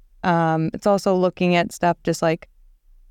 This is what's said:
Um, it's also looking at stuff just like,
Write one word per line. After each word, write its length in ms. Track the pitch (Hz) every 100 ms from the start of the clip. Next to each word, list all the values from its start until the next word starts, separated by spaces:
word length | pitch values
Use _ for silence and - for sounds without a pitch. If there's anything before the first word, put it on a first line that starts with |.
| - _
Um, 460 | 185 170 165 160 160
it's 120 | - 214
also 300 | 202 202 185
looking 400 | 180 - 180 175
at 160 | 170
stuff 260 | - 175 170
just 180 | - 165
like, 260 | 165 160 - _ - _ _ - -